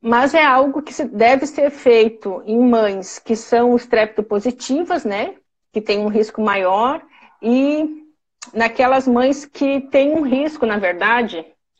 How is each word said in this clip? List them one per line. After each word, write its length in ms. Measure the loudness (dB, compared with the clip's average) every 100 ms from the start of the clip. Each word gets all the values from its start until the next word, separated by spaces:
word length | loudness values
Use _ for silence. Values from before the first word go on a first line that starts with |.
| 0
Mas 280 | 2 2
é 100 | 2
algo 380 | 4 4 2 -2
que 100 | -10
se, 120 | -8 -8
deve 400 | 2 4 4 0
ser 240 | 0 -2
feito 720 | 0 4 4 4 0 -10 -8
em 140 | -4 2
mães 600 | 4 4 2 -2 -10 -18
que 160 | -6
são 400 | -6 0 2 4
estreptopositivas, 1300 | 2 2 0 0 -2 -2 -2 -2 -6 -6 -4 -2 -4
né, 340 | -4 -6 -6 -10 _ _ _
que 80 | -8
têm 200 | -2 -2
um 80 | 0
risco 340 | 0 -2 -2
maior, 580 | -2 0 0 0 0 -2 -10 _ _ _
e 640 | 0 0 2 0 -4 -8 -20 _ _ _ -14
naquelas 560 | -4 -4 0 2 2 2
mães 380 | 2 2 0 -6
que 340 | -4 -2 -2
têm 320 | 0 2 2
um 80 | 0
risco, 460 | 0 -2 -2 -4 -4
na 100 | -2
verdade, 680 | -2 -2 0 0 -2 -6 -14 _ _